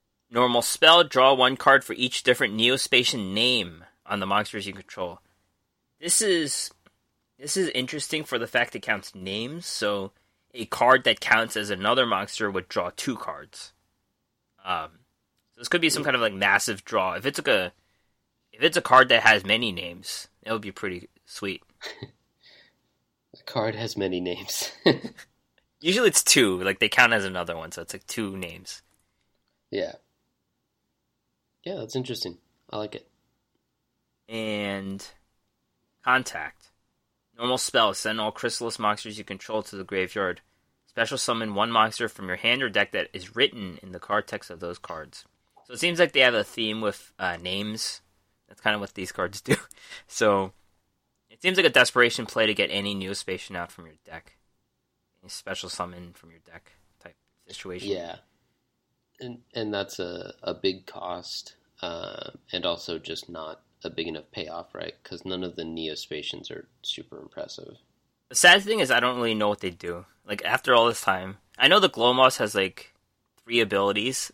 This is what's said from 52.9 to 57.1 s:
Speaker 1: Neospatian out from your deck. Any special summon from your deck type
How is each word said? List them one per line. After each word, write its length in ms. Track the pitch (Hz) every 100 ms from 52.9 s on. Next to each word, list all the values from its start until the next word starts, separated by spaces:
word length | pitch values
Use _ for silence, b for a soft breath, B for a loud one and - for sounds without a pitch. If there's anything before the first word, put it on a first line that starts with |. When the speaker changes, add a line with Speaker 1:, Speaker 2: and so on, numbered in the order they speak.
Speaker 1:
Neospatian 600 | 101 95 98 - 92 -
out 160 | 92 85
from 140 | - 82
your 100 | 76
deck. 320 | - 80 - _ _ _ _ _ _ _ _ _
Any 60 | 90
special 400 | - - 95 90
summon 440 | - 90 87 87
from 160 | 85 82
your 100 | 82
deck 320 | _ 80 _ _ _ _
type 160 | -